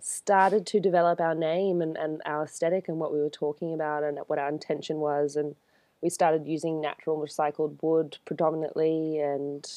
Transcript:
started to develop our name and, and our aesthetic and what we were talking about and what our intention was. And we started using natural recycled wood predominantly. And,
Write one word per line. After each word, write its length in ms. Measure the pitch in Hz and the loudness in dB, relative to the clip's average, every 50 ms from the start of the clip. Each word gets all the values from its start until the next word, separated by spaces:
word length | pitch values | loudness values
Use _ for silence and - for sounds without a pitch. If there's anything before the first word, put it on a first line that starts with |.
started 640 | - - - - - - 202 190 190 196 190 214 175 | -10 -10 -10 -4 0 4 6 6 6 6 4 2 0
to 140 | - - 208 | 2 0 2
develop 400 | 180 202 175 175 170 170 175 170 | 4 4 4 6 6 4 4 2
our 120 | 170 165 160 | 2 0 0
name 480 | 160 165 156 160 180 196 196 180 175 | 0 0 0 0 2 2 2 2 2
and, 140 | 165 160 160 | 0 -2 -2
and 240 | - 156 156 156 151 - | -4 -4 -4 -4 -6 -6
our 180 | 151 151 151 156 | -4 -2 -2 -4
aesthetic 460 | 151 - - 170 165 180 190 175 - | -4 -4 -2 0 0 0 0 -2 -2
and 100 | 165 160 | -4 -2
what 140 | 160 - - | -2 -2 0
we 80 | 147 | 0
were 80 | 147 151 | 0 0
talking 440 | 151 - 156 147 151 - 175 165 165 | -2 -2 -4 -4 -2 -4 -4 -4 -4
about 300 | 160 156 151 151 147 151 | -2 -2 -2 0 0 0
and 160 | 147 143 143 143 | -2 -4 -4 -4
what 100 | - 151 147 | -4 -2 -2
our 100 | 139 143 | -2 -2
intention 480 | 151 156 - - 160 - - - 156 | -4 -4 -4 -4 -4 -4 -4 -4 -4
was. 400 | 156 151 147 143 143 147 143 143 | -2 0 0 2 2 0 0 0
And 180 | 147 147 147 147 _ _ _ _ _ _ _ _ - | -2 -4 -4 -6 _ _ _ _ _ _ _ _ -4
we 80 | - 175 | -4 -2
started 360 | - - 185 165 160 160 147 | 2 2 4 4 4 2 0
using 360 | 147 160 151 156 165 160 156 | -2 -4 -2 -2 -2 -2 -2
natural 360 | 151 147 - - - 160 156 | -2 -4 -6 -4 -4 -2 -2
recycled 600 | 156 151 147 - - 156 147 147 - 156 151 143 143 | -2 -4 -4 -2 -2 -2 0 0 -2 -2 -4 -4 -2
wood 360 | - 160 160 160 160 147 - - - | 0 2 2 2 2 -2 -6 -12 -10
predominantly. 920 | - 170 - 170 160 160 160 156 - - - 160 160 160 160 160 156 156 151 | -6 -2 0 0 0 0 0 -4 -4 -2 0 0 2 2 0 0 -2 -2 -2
And, 460 | 147 143 143 143 143 143 143 143 - - - | 0 0 -2 -2 -4 -4 -6 -8 -10 -14 -14